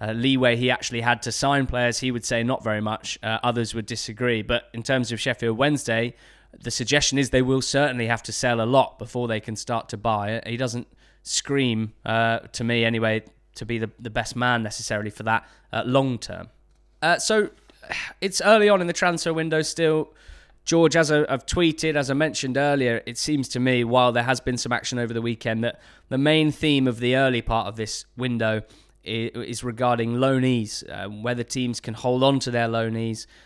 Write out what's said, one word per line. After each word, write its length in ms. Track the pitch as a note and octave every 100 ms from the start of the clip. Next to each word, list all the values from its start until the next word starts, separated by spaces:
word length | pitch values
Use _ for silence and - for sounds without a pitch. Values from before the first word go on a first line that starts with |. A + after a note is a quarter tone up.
uh, 100 | G#2+
leeway 460 | A2+ C3 C3 B2+ A#2
he 120 | B2+
actually 300 | B2 - A#2+
had 220 | A#2 A#2+
to 100 | A#2+
sign 340 | - C#3 C#3+ B2+
players, 340 | B2 A#2+ A#2
he 120 | C3
would 140 | A#2+ -
say 180 | A#2
not 180 | A#2 B2+
very 200 | A2+ G#2+
much. 360 | G#2+ G#2+ - -
Uh, 160 | A2 A2+
others 320 | A#2+ A#2+ A2
would 120 | A#2 G#2+
disagree. 560 | A2+ - A2 B2 A2+
But 260 | G#2+ A#2+ -
in 100 | A#2
terms 300 | A#2 C3 A#2
of 80 | A#2
Sheffield 360 | C3+ A#2+ A#2 A2+
Wednesday, 580 | C#3+ C#3+ - A2+ A#2+ - - - _ -
the 120 | A#2+
suggestion 460 | - A#2 C#3+ - C3+
is 120 | C3
they 120 | C3
will 200 | B2+ C3+
certainly 460 | B2 C#3 C#3+ B2 A2+
have 160 | A#2
to 100 | -
sell 260 | - B2+ A#2
a 60 | A2+
lot 340 | C3+ A#2+ -
before 300 | A2 B2 A#2+
they 100 | A2
can 160 | A2 G#2+
start 320 | - A#2 -
to 80 | G#2+
buy. 440 | A2+ G#2+ G2+ A2+ -
He 120 | A#2
doesn't 300 | B2+ A#2+ - _ _ _
scream, 720 | - - - C#3 B2+ A2 A2 - -
uh, 340 | A2+ A2+ A2+
to 260 | - - A#2
me 180 | A#2
anyway, 400 | A#2 A2+ A2 A2 - _ _ -
to 100 | A2
be 120 | A#2
the, 120 | A2 -
the 120 | A#2
best 260 | A#2 A2 A#2+
man 260 | B2 A#2+
necessarily 480 | G#2+ - - G#2+ G#2
for 140 | -
that, 240 | A2 A2 - _ -
uh, 120 | A#2 A#2+
long 320 | C3+ C3+ A#2+
term. 320 | - F2 F2 _ _ _ _ -
Uh, 160 | D#3 E3+
so 320 | - A3 G#3 - _ _ - - - -
it's 220 | G3 -
early 260 | G3 A3 G#3
on 140 | G3
in 60 | F3
the 60 |
transfer 400 | E3+ F3+ E3+ E3+
window 280 | D#3+ D#3+ D#3
still. 520 | D3+ - D#3+ D#3 - _ - - _ _ -
George, 300 | E3 E3 E3
as 160 | D3+
I, 140 | D3+ D3+
I've 160 | C3+ -
tweeted, 500 | - E3+ D#3 D#3+ D3
as 140 | C3+
I 40 |
mentioned 440 | C#3 D#3 - C3+ B2+
earlier, 440 | C#3+ C#3+ B2 A#2 -
it 120 | A#2
seems 300 | - D3+ B2+
to 100 | B2+
me, 240 | B2+ B2+
while 280 | A#2 B2 B2
there 120 | A#2+
has 160 | A#2+ B2+
been 160 | - B2
some 140 | -
action 280 | A#2+ - B2
over 140 | A#2
the 80 | A#2
weekend, 420 | A#2 A2+ A#2 A2
that 160 | A#2 - - - -
the 80 | C3+
main 340 | D3 D#3 D3+
theme 360 | C#3 D#3 C#3+ C3
of 120 | A2+
the 160 | B2 C3
early 260 | C3+ A#2+
part 260 | - A2+ G2+
of 80 | A2
this 300 | G#2+ - - -
window 460 | B2+ A#2 A2 A2 G#2+ - _ _ -
i-, 260 | A2+ A2+ A#2
is 280 | A2+ A#2
regarding 520 | B2 A#2 B2 A#2+ A#2 A#2+
loanees, 680 | C3 C3 C3 B2 G#2 - -
uh, 200 | - G2
whether 340 | G#2 A#2 A#2+
teams 360 | A#2 C3 B2 A#2
can 140 | -
hold 300 | A2 B2+ B2+
on 160 | C3+ C#3
to 120 | B2+
their 160 | A#2+ A#2
loanees, 600 | A2+ A2+ A2+ A2+ A2 - -